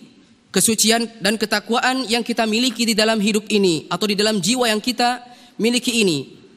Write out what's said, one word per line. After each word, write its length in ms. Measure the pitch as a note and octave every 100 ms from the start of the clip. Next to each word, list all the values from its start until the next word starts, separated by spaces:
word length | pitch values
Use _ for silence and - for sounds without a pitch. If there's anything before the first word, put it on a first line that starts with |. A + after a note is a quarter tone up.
| - - - _ _
kesucian 560 | - - G#3+ G#3+ A#3 A3+ -
dan 160 | G3 A3
ketakwaan 640 | A3 G#3 G#3 A#3 B3 C4 G#3+
yang 160 | A#3+ A#3
kita 240 | A#3 A3+
miliki 320 | A3 B3+ G#3+
di 160 | A#3 G#3+
dalam 240 | A3 A3+
hidup 240 | G3+ G#3+ G#3
ini 400 | G#3 F#3+ D#3 -
atau 240 | F3 G#3
di 80 | G3
dalam 240 | G#3+ G#3+
jiwa 240 | E3+ B3+ A#3+
yang 160 | G#3
kita 400 | B3+ A3+ A#3+ B3 - - -
miliki 480 | - A3 A#3+ B3 A3+
ini 320 | G3 C#3+ B2+ - -